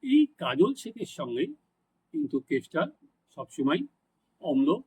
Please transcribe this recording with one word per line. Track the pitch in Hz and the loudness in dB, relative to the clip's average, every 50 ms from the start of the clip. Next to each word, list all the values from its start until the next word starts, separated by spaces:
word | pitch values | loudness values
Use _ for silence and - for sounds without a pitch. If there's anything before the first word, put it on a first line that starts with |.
এই | - 269 262 302 302 | 0 4 6 6 6
কাজল | 277 _ _ 180 131 127 131 175 240 277 | 4 _ _ -4 -4 2 4 4 4 2
শেখের | - - 240 220 233 208 | -4 -8 -14 -10 -10 -12
সঙ্গে | - - - 147 123 - 120 143 - 302 _ _ _ _ _ _ _ _ _ _ _ | -12 -8 -10 -8 -6 -2 -4 -4 -4 -4 _ _ _ _ _ _ _ _ _ _ _
কিন্তু | - - 294 - - 135 | -6 -6 -6 -2 -4 -4
কেষ্টার | 131 _ 139 131 - - _ 156 - - - _ _ _ _ _ _ _ _ | -4 _ -4 -4 -4 -4 _ -2 -2 -2 -4 _ _ _ _ _ _ _ _
সবসময় | - 135 - - - 135 135 147 185 285 - _ _ _ _ _ _ _ _ _ _ | -18 -18 -16 -8 -2 0 0 0 0 -2 -6 _ _ _ _ _ _ _ _ _ _
অম্ল | - - 302 269 269 285 - 254 269 | -6 -2 2 2 4 4 2 0 -2